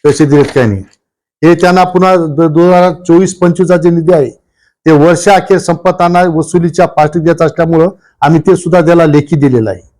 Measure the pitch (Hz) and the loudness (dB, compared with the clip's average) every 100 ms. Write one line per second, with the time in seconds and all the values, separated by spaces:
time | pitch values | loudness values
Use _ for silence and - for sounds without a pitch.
0 | 147 - 147 143 135 139 117 98 95 _ | -2 0 0 2 0 0 -2 -4 -10 _
1 | _ _ _ _ 156 170 180 185 180 180 | _ _ _ _ 0 2 0 0 0 0
2 | 185 185 160 143 165 151 180 180 180 180 | 0 0 -2 -2 -2 2 2 2 0 -2
3 | - 170 190 - 175 170 175 175 170 170 | 0 0 0 -2 -2 0 0 0 0 0
4 | 160 170 123 - _ _ _ _ 160 151 | 0 0 -2 -8 _ _ _ _ 0 2
5 | 160 170 202 190 180 190 - 165 185 180 | 2 2 2 0 2 -2 -2 -4 -4 -2
6 | 175 175 180 160 156 175 170 156 170 - | 0 0 0 -2 -4 -4 -4 -2 -2 0
7 | 156 165 160 170 160 156 165 165 170 - | -2 -2 -2 -2 -2 -2 -2 0 -2 -4
8 | _ _ 143 160 - 180 180 175 160 170 | _ _ 0 0 0 -2 0 0 2 2
9 | 160 147 147 151 139 123 107 90 _ _ | 2 0 0 -2 0 0 -2 -8 _ _